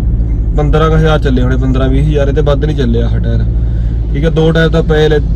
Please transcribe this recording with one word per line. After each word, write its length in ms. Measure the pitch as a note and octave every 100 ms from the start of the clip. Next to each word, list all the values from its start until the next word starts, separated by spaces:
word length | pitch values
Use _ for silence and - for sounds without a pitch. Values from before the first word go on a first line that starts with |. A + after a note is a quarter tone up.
| - - - - - D3
ਪੰਦਰਾਂ 320 | D3 D3+ D#3+
ਕੁ 60 | D#3+
ਹਜ਼ਾਰ 220 | D#3 D3+
ਚੱਲੇ 240 | D3 B2+
ਹੋਣੇ, 140 | B2 B2+
ਪੰਦਰਾਂ 320 | C3 C3 C3+
ਵੀਹ 140 | C3+
ਹਜ਼ਾਰ 240 | D3+ D3 C#3
ਇਹ 60 |
ਤੇ 60 | D3
ਵੱਧ 240 | C#3+ C#3
ਨਹੀਂ 120 | D3+ C#3+
ਚੱਲਿਆ 300 | A#2+ A#2 A2+
ਆਹ 120 | -
ਟਾਇਰ, 260 | A2+ A2+ A2 - - - - - -
ਠੀਕ 120 | C#3+
ਆ। 60 | D#3+
ਦੋ 200 | D#3 D#3+
ਟਾਇਰ 160 | E3 D#3+
ਤਾਂ 140 | D#3+
ਪਏ 260 | D#3 D3+ D3+
ਲੈ, 100 | D3+ C#3+